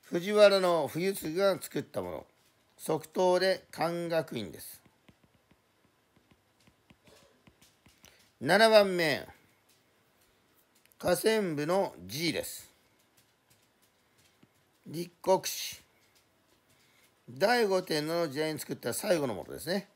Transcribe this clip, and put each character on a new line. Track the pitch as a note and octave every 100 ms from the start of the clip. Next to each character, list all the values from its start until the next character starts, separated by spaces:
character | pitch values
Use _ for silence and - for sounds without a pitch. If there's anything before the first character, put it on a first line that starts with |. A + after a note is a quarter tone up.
藤 | - F3 F3+
原 | G#3 G#3 G3
の | F#3 E3+ C#3
冬 | D#3 F#3+
継 | G3 D#3+
が | E3 G3 F3
作 | - D3+
っ |
た | C#3 -
も | F2+
の。 | D#2 - _ _ _ _ _
即 | - D#3 -
答 | - F#3 F3+
で | F#3+ F3+ _
漢 | - E3 E3+ E3+
学 | E3 - B2+
院 | G2
で | G#2
す。 | - - _ _ _ _ _ _ _ _ _ _ _ _ _ _ _ _ _ _ _ _ _ _ _ - _ _ _ _ _ _ _ _ - _ _ _
七 | B2+ F#3+ A3+
番 | A3 G3 F3+
目。 | D#3+ A#2 - - _ _ _ _ _ _ _ _ _ _ _ _ _ _ _ _
下 | - F3
線 | A3 A3 F#3+ D3
部 | D3
の | F#3+ F3 - F2+
G | B2 E3+
で | F2+
す。 | - - - _ _ _ _ _ _ _ _ _ _ _ _ _ _ _ _ _ _ _ _ _ -
立 | D#3 E3+ _
国 | - F#3 -
史。 | - - - _ _ _ _ _ _ _ _ _ _ _ _ _ _ -
第 | B2+ G3 A#3+ G#3
五 | F#3
天 | F3+ D#3 D3+
皇 |
の | E3+ E3+
時 | C3+
代 | D#3
に | D3
作 | -
っ | C3
た | B2
最 | A2+ G#3 F3
後 | C3+
の |
も | F#2+ B1+
の |
で | C2+
す | -
ね。 | G3 -